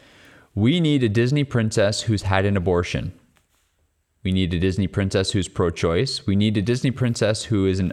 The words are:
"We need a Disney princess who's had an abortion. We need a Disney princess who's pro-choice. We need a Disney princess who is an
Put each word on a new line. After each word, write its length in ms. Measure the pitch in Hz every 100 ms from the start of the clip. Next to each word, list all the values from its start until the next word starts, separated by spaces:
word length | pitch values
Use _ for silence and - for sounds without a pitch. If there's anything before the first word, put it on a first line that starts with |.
| - - - - _
"We 260 | 104 113 175
need 220 | 156 143
a 60 | 117
Disney 360 | 110 120 147
princess 580 | 139 120 110 113 101 107
who's 200 | - 104
had 220 | 101 95 101
an 100 | 98
abortion. 560 | 92 87 87 65 87 - _ _ _ _ _ _ _ _ _ _
We 80 | 92
need 220 | 95 90
a 40 | 87
Disney 260 | 92 90 92
princess 460 | - 95 101 95
who's 160 | 104 87
pro-choice. 800 | - 87 85 87 85 131 - -
We 100 | 98
need 200 | 107 107
a 60 |
Disney 280 | 95 123 135
princess 520 | - 123 113 107 107
who 220 | - 104 95
is 140 | 92
an 120 | 90